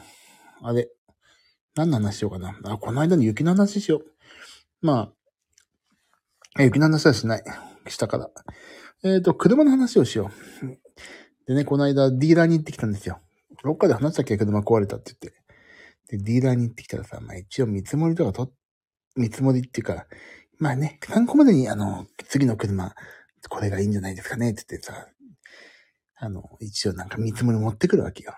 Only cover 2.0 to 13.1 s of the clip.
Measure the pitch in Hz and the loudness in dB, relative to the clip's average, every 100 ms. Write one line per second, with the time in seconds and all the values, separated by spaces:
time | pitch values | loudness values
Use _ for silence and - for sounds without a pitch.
2 | 104 - 101 92 92 - 101 107 - 123 | -2 -4 -6 -6 -12 -14 -10 -10 -6 -2
3 | 160 180 110 107 160 190 202 202 - 156 | 2 2 2 0 2 2 2 0 -2 -2
4 | - _ _ - - - _ - 160 123 | -4 _ _ -20 -20 -20 _ -4 -2 0
5 | 104 _ _ _ _ _ _ _ _ _ | -2 _ _ _ _ _ _ _ _ _
6 | _ _ _ _ _ - 131 135 156 156 | _ _ _ _ _ 2 2 4 2 4
7 | 156 127 113 110 - - - - - - | 4 2 -2 -4 -6 -16 -20 -20 -14 -6
8 | 107 - - - - - - - - _ | -4 -4 -8 -16 -20 -20 -20 -20 -20 _
9 | 190 190 180 - 175 254 294 262 247 214 | 0 2 2 6 6 6 6 4 4 2
10 | 131 113 98 - - - - - - _ | 2 0 -6 -10 -20 -14 -12 -14 -20 _
11 | - - - _ - 135 143 143 143 139 | -20 -20 -20 _ -2 -2 0 0 2 4
12 | 135 131 156 165 165 165 151 - 110 104 | 4 4 4 6 6 2 -2 -6 -4 -4
13 | - | -8